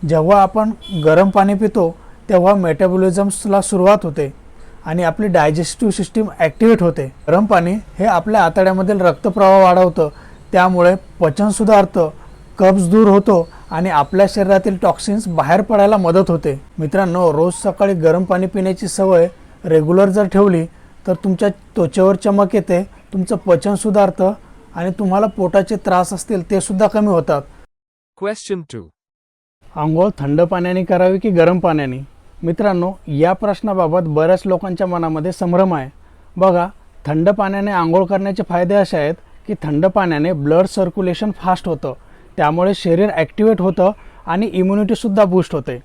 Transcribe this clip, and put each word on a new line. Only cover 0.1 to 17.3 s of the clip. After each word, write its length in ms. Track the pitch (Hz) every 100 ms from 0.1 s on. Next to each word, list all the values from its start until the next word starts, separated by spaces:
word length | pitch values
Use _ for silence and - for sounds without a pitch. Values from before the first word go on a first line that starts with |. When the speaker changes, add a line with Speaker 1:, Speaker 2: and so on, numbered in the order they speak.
| 160 160 202
Speaker 1:
आपण 280 | 190 220 220 214 - 190
गरम 260 | 151 160 196
पाणी 240 | 196 196
पितो, 420 | 196 214 214 170 170 - - -
तेव्हा 260 | 185 180
मेटाबॉलिझम्सला 1040 | 202 175 151 190 185 185 180 202 190 214 196
सुरुवात 360 | 185 196 185 208
होते 320 | 175 147 139 - - - - -
आणि 180 | - 165
आपली 240 | 170 160 208
डायजेस्टिव्ह 680 | 170 151 156 170 - 220
सिस्टीम 340 | 190 190 - 214 -
ॲक्टिव्हेट 440 | 160 - 226 226
होते. 300 | 175 160 135 - -
गरम 160 | 170
पाणी 280 | 208 202 170
हे 320 | 208 - -
आपल्या 400 | 202 180 170 214
आतड्यामधील 560 | 170 160 190 190 190 202
रक्तप्रवाह 640 | 180 151 226 190 190 196
वाढवतं, 440 | 185 180 185 170 156 - - - -
त्यामुळे 420 | 185 185 180 175 185 - -
पचन 280 | 165 143 208
सुधारतं, 600 | 190 214 214 185 208 156 - - - - -
कब्ज 320 | 190 190 175
दूर 180 | 208 214
होतो 400 | 196 202 175 170 - -
आणि 200 | 156 180
आपल्या 360 | 156 143 185 196
शरीरातील 480 | - 190 196 196 190
टॉक्सिन्स 520 | 202 175 - 208 214
बाहेर 320 | 165 143 180
पडायला 360 | 202 214 202 214
मदत 340 | 175 175 185
होते. 300 | 170 156 139 - -
मित्रांनो, 540 | 156 190 190 170 180